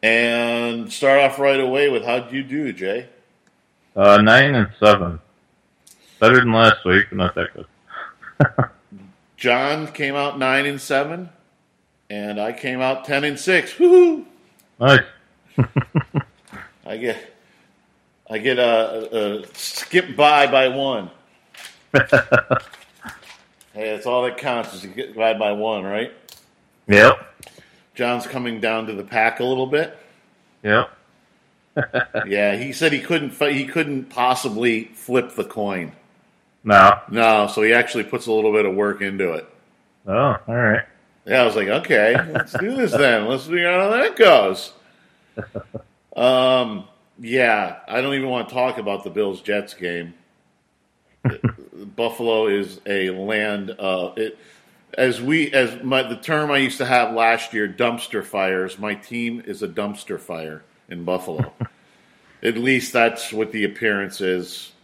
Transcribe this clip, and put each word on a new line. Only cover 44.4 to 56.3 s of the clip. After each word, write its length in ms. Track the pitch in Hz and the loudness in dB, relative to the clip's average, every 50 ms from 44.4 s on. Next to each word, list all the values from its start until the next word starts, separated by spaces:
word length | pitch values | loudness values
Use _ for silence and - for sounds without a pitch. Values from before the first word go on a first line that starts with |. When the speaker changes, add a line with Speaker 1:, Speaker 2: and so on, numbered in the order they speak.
| 101 95 - - - - - _ _ _ _ _ _ _ _ _ _ _ _ | 6 4 -2 -4 -10 -16 -18 _ _ _ _ _ _ _ _ _ _ _ _
Speaker 2:
<laughs> 260 | - - - _ - - _ _ - - _ _ _ _ _ - | -14 -14 -12 _ -16 -16 _ _ -18 -18 _ _ _ _ _ -6
Speaker 1:
Um, 720 | - 120 123 131 127 127 131 131 127 123 113 107 98 95 - _ _ _ _ _ _ | 0 2 2 4 4 2 2 2 0 0 -2 -6 -12 -14 -16 _ _ _ _ _ _
yeah, 580 | 120 113 120 131 127 117 110 104 98 90 - - - | -12 -4 0 2 2 4 2 2 0 -4 -8 -14 -14
I 140 | - 107 120 | -8 -6 -4
don't 140 | 127 139 139 | -4 -2 -4
even 140 | 139 135 135 | -4 -4 -4
wanna 200 | 127 123 113 - | -4 -6 -6 -6
talk 300 | - 127 123 131 120 120 | -4 -2 -2 -2 -2 -6
about 260 | 107 101 101 98 101 | -6 -6 -6 -6 -8
the 60 | 101 | -8
Bills-Jets 640 | 85 101 107 98 95 92 - - 104 104 101 - - | -4 -4 -4 -4 -4 -8 -6 -6 -6 -6 -6 -8 -14
game. 400 | - 87 87 87 87 85 85 85 _ _ _ _ _ _ _ _ _ _ _ _ _ _ _ _ _ _ _ _ _ _ | -10 -10 -8 -8 -8 -10 -12 -16 _ _ _ _ _ _ _ _ _ _ _ _ _ _ _ _ _ _ _ _ _ _
Speaker 2:
<laughs> 40 | 127 - - - 123 120 - - - - 82 101 104 - | -6 -6 -2 -6 -6 -6 -6 -20 -20 -20 -20 -20 -18 -8
Speaker 1:
Buffalo 520 | - 117 117 - - 120 117 113 110 110 107 | -6 -6 -4 -4 -4 -2 0 0 2 2 0
is 320 | 101 101 98 92 95 92 _ | 0 -2 -2 -6 -10 -16 _
a 240 | 101 101 98 95 95 | -6 -4 -4 -2 -4
land, 600 | 92 92 98 101 110 107 107 107 104 104 101 95 95 - | -4 -6 -6 -4 -2 -2 -2 -2 -4 -6 -8 -10 -12 -8
uh, 320 | 101 95 92 92 90 90 - | -4 -4 -4 -4 -4 -6 -6
it, 200 | - 110 110 - - - _ _ _ _ _ _ _ _ _ - | -6 -6 -6 -8 -14 -20 _ _ _ _ _ _ _ _ _ -4
as 260 | - 127 131 120 104 120 | -2 0 0 0 -2 -4
we, 300 | 131 156 165 156 139 - | -2 0 0 0 0 2
as 280 | 135 127 117 117 120 131 | 0 0 0 -2 -8 -6
my, 180 | 131 135 131 127 | -2 -2 -2 -2
the 140 | 113 120 | -4 -8
term 340 | 107 - - | -12 -6 -4